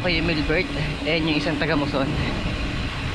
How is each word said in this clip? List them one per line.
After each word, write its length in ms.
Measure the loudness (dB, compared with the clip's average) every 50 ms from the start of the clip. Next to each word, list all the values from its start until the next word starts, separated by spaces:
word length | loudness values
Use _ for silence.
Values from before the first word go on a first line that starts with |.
| 2
Kuya 160 | 2 2 2
Milbert 480 | 2 2 2 0 2 2 2 2 0 0 -2 -2 -2 -2 -2 -2 -2 0
and 160 | 0 2 2
yung 80 | 2 2
isang 240 | 2 0 0 0 0
taga 160 | 0 2 2
Muson. 320 | 2 2 2 0 0 0 0 0 0 0 0 -2 -2 -2 -2 -2 -2 -2 -2 -2 -2 -2 -4 -4 -4 -4 -4 -4